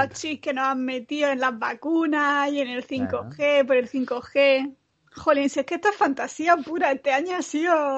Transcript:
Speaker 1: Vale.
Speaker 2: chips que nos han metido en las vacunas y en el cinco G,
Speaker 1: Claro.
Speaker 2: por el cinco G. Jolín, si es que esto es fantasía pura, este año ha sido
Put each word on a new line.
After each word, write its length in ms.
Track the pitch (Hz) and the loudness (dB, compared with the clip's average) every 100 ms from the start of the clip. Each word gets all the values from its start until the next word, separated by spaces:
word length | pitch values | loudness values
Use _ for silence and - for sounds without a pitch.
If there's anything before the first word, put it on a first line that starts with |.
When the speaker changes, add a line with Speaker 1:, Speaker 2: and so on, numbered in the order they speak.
| 277 | 0
Speaker 1:
Vale. 60 | - | -2
Speaker 2:
chips 260 | 320 294 | -8 -6
que 120 | 311 262 | -6 -2
nos 100 | 269 | -2
han 180 | 269 | -2
metido 460 | 254 254 233 294 294 | -4 -6 -6 -2 0
en 80 | 262 | 0
las 180 | 262 226 | -2 -2
vacunas 920 | 240 240 294 330 330 302 285 285 285 | -6 -6 -2 0 2 2 2 2 0
y 100 | 285 | 0
en 80 | 247 | -2
el 140 | 247 | -4
cinco 420 | 247 262 254 240 117 | -6 -4 -4 -4 -8
G, 60 | 156 | -2
Speaker 1:
Claro. 320 | 285 285 269 | 2 2 4
Speaker 2:
por 80 | 254 | 2
el 100 | 240 | 2
cinco 340 | 269 247 240 | -4 -4 -6
G. 500 | - 277 277 269 277 - _ _ _ - | -4 2 4 4 0 -10 _ _ _ -6
Jolín, 320 | - 285 277 | 2 2 2
si 120 | 302 | 0
es 40 | 269 | -4
que 100 | 339 | 0
esto 120 | 415 | 0
es 40 | 415 | 2
fantasía 600 | 294 269 269 - 320 349 | 0 0 -6 -2 2 2
pura, 340 | 285 330 302 | 2 -2 0
este 220 | 277 277 | 0 0
año 240 | 269 349 359 | 0 0 -4
ha 40 | |
sido 300 | - 294 339 320 294 | -4 -2 2 2 2